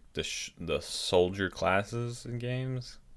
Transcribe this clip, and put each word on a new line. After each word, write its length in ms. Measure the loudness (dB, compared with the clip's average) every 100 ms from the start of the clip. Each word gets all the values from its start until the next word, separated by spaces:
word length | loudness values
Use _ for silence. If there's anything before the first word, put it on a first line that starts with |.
| -8
the 100 | -6
sh-, 300 | -4 -4 -8 -8
the 240 | -2 -2
soldier 680 | -2 -4 4 6 6 4 -2
classes 760 | 2 4 4 2 -4 -4 -6 -8
in 140 | -6
games, 600 | -4 -4 -4 -4 -8 -14 -18